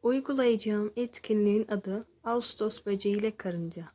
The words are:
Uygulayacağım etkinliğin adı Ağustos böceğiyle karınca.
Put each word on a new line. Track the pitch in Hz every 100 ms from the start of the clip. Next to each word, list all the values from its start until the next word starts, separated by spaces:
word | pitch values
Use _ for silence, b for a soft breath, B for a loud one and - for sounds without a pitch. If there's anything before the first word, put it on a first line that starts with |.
| 233
Uygulayacağım | 269 269 269 247 220 220 208 208 -
etkinliğin | 240 - - 214 208 208 220
adı | 202 190 202 233 _
Ağustos | 233 240 233 - 214 220 -
böceğiyle | 196 202 202 220 214
karınca. | 190 175 165 170 165